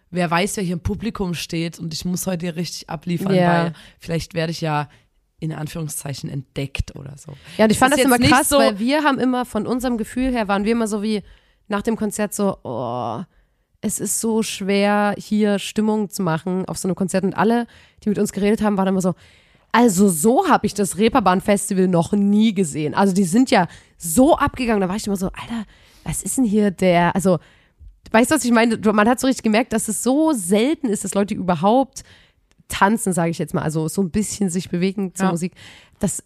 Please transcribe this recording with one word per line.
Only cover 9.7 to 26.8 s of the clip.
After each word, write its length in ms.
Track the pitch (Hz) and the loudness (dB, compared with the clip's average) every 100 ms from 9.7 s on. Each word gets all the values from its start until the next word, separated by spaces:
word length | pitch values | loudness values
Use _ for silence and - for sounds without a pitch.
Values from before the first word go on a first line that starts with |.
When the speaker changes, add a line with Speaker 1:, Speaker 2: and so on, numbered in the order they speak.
| 240 247 240 | -2 -2 -4
Speaker 2:
Gefühl 340 | 214 247 262 | -4 -4 -2
her, 160 | 247 196 | 0 0
waren 160 | 202 | 0
wir 80 | 208 | 0
immer 160 | 233 220 | 0 0
so 140 | 208 | -2
wie 200 | 214 214 - - _ _ - | -2 -2 -6 -18 _ _ -6
nach 140 | 202 | -4
dem 160 | 214 220 | -2 -2
Konzert 360 | 214 208 208 | -2 -2 -4
so, 240 | - 202 - | -2 -2 -2
oh, 580 | - 117 120 123 117 107 185 _ _ _ _ _ | -6 -6 -4 -4 -4 -6 -10 _ _ _ _ _
es 160 | 214 - | -6 -4
ist 200 | 208 - | -4 -4
so 220 | 233 220 | -2 -2
schwer, 720 | 214 - 190 202 202 208 208 196 | -2 -4 -2 2 2 2 0 -2
hier 420 | - 214 208 202 | -2 0 2 0
Stimmung 500 | - - 214 214 208 | -2 -2 0 0 -2
zu 140 | - | -4
machen 420 | 180 160 185 185 185 | -2 -2 -2 -4 -4
auf 120 | 170 | -4
so 100 | 190 | -4
einem 80 | 175 | -2
Konzert. 280 | 190 190 | -2 0
Und 120 | 190 - | 0 2
alle, 320 | 196 233 233 - - _ | 2 2 -2 -10 -20 _
die 60 | 214 | -4
mit 80 | 202 | -2
uns 140 | 214 | -2
geredet 300 | - 202 220 | 0 0 2
haben, 140 | 208 196 | 2 2
waren 100 | 190 | 2
immer 140 | 185 | 2
so, 120 | 180 170 - _ _ _ _ | 0 -2 -10 _ _ _ _
"Also 380 | 226 240 175 202 | 4 4 6 4
so 380 | 160 208 269 381 | 4 2 4 4
hab 140 | 214 | 2
ich 100 | 208 | 2
das 240 | - 190 165 | -2 -4 0
Reeperbahn-Festival 880 | 220 262 185 185 - 202 - 190 185 | 2 2 2 2 2 0 0 0 2
noch 240 | 170 160 | 2 2
nie 400 | 208 202 208 226 | 0 2 4 4
gesehen." 400 | 196 170 143 147 - | 2 -2 -2 -2 2
Also 180 | 202 | 2
die 100 | 180 185 | 2 2
sind 260 | 214 262 | 2 4
ja 160 | 220 170 - _ _ | 4 2 -4 _ _
so 380 | 170 160 269 330 | -2 4 4 4
abgegangen. 440 | 277 - 240 214 | 0 -2 -2 0
Da 80 | 190 | 0
war 60 | 208 | -4
ich 100 | 208 | -4
immer 100 | 196 | -4
so, 100 | 185 | -4
"Alter, 380 | - - 233 202 _ _ _ | -8 -10 -8 -10 _ _ _
was 200 | - 151 | -10 -8
ist 140 | 196 - | -4 -2
denn 80 | 240 | 2
hier 260 | 214 208 | 2 2
der", 420 | 170 | 2